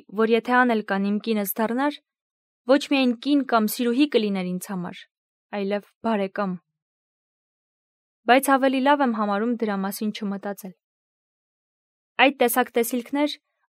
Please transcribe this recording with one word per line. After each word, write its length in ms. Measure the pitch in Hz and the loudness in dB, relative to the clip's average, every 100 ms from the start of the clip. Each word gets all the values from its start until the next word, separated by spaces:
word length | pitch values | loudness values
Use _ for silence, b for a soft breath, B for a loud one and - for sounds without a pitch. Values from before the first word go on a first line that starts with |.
| - | -6
որ 240 | 190 220 | -2 2
եթե 220 | 226 226 | 2 2
Անելկան 520 | 247 247 226 208 196 196 | 2 2 2 -2 -2 0
իմ 120 | 208 | -2
կինս 320 | 220 214 202 | -2 -4 -4
դառնար, 460 | - 220 240 285 294 _ _ _ _ _ _ - | -2 -2 0 -2 -4 _ _ _ _ _ _ 2
ոչ 140 | 277 | 2
միայն 300 | - 277 254 240 | 2 0 2 0
կին 260 | 269 285 | 0 0
կամ 220 | 269 233 214 | 2 0 0
սիրուհի 400 | - 240 240 294 | -2 0 2 2
կլիներ 400 | 240 214 196 180 | 2 0 -4 -4
ինձ 200 | 180 - | -8 -8
համար, 340 | 190 175 - - _ _ _ - | -10 -10 -12 -20 _ _ _ -12
այլև 360 | 208 196 202 - _ | -8 -4 -4 -8 _
բարեկամ։ 540 | 226 214 190 202 202 180 _ _ _ _ _ _ _ _ _ _ _ _ _ _ _ _ 226 | -2 -2 -2 -4 -4 -6 _ _ _ _ _ _ _ _ _ _ _ _ _ _ _ _ 4
Բայց 200 | 254 277 | 4 6
ավելի 340 | 269 269 262 | 2 2 2
լավ 220 | 262 285 | 2 4
եմ 100 | 262 | 2
համարում 400 | 220 208 202 226 | 0 -2 -2 -2
դրա 220 | 233 214 196 | -2 -2 -4
մասին 340 | 190 196 214 | -4 -4 -6
չմտածել։ 600 | 208 202 196 202 196 190 - _ _ _ _ _ _ _ _ _ _ _ _ _ - | -6 -6 -6 -8 -10 -14 -20 _ _ _ _ _ _ _ _ _ _ _ _ _ 2
Այդ 180 | 262 277 | 2 4
տեսակ 340 | 240 254 240 | 0 2 0
տեսիլքներ 640 | - 233 254 233 285 294 - _ _ _ | 0 -2 -4 -4 -2 -2 -4 _ _ _